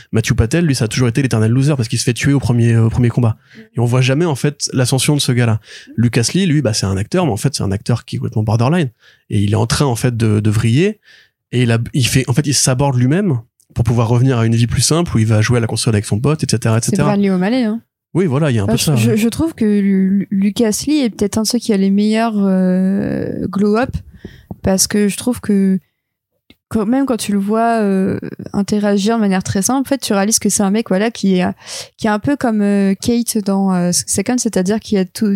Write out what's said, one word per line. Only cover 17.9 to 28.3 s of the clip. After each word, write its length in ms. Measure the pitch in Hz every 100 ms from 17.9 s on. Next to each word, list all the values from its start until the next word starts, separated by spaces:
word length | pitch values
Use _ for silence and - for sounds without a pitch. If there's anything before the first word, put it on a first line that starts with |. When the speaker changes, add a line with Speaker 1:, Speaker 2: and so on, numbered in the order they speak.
| _ _
Speaker 1:
Oui, 120 | - 185
voilà, 260 | 131 156
il 40 | 117
y 40 |
a 40 |
un 20 | 101
Speaker 2:
Enfin, 80 |
Speaker 1:
peu 40 | 127
de 20 |
Speaker 2:
je, 60 | -
Speaker 1:
ça, 100 | 131
Speaker 2:
je, 120 | 117
Speaker 1:
ouais. 60 | 214
Speaker 2:
je 120 | 226
trouve 240 | - 320
que 100 | -
Lu-, 460 | 214 202 196 190 190
Lu-, 180 | 196 -
Lucas 540 | 196 202 196 220 208 285
Lee 160 | 302
est 60 | 240
peut-être 280 | - 202 220
un 60 |
de 40 | 214
ceux 120 | 240
qui 120 | -
a 60 | 196
les 140 | 196
meilleurs, 420 | 202 214 220 226 208
euh, 1080 | 196 185 185 185 190 196 - - - - -
glow-up 440 | 190 208 220 262 - - - - - - -
parce 260 | 196 190 -
que 200 | 208 208
je 80 | -
trouve 240 | 247 240
que 400 | - 196 190 190 - _ _ _ _ _ _ _ _
quand, 160 | 220 202
même 200 | 269 269
quand 120 | 226
tu 140 | -
le 60 | 202
vois, 420 | 196 220 233 226
euh, 380 | 202 190 190 - -